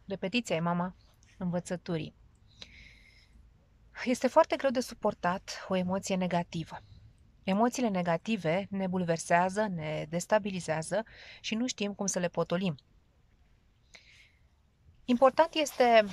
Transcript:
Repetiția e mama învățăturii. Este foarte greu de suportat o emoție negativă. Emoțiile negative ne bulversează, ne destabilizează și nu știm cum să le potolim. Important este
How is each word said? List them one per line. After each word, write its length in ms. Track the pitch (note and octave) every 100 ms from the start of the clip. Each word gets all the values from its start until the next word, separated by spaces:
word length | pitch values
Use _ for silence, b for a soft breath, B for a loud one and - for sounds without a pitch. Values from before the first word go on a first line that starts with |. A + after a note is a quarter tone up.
| -
Repetiția 500 | F#3+ F#3+ A#3+ A#3 E3
e 40 |
mama 360 | E3+ F3 F3+ - - _ - -
învățăturii. 840 | F3+ F3 - F3 - E3+ D3+ - - _ - B B B B B B B B B - _ _ _ _ -
Este 240 | A#3 B3+ B3+
foarte 280 | D4+ E4 D#4
greu 140 | C4+
de 100 | B3+
suportat 840 | - A3+ G#3 G#3 F3 F#3+ - - -
o 80 | F#3
emoție 400 | F3+ F#3+ - F#3
negativă. 640 | F3+ E3+ F3 E3+ D#3 - - - - - _ _
Emoțiile 440 | - G3 A#3+ - A#3+
negative 800 | F#3+ F3 E3 - A3 E3 F3 G3
ne 180 | G3 F#3+
bulversează, 800 | F#3 E3+ E3 - F3 F#3+ F#3+ G#3+
ne 380 | F3 D#3 D#3 D#3
destabilizează 920 | E3+ - G#3+ G#3 F#3 D#3+ D#3 D#3+ F#3 A3+ B B B
și 140 | - A3
nu 120 | B3+
știm 260 | - G3+
cum 120 | G3 G3
să 140 | F#3+
le 80 | F3
potolim. 480 | - E3 F3 F#3+ C#3+ _ - _ _ _ _ _ _ _ _ _ B B B B B B _ _ _ _ _ -
Important 480 | A#3+ C4 B3 E4
este 520 | D#4+ C#4+ - B3 A3+ G#3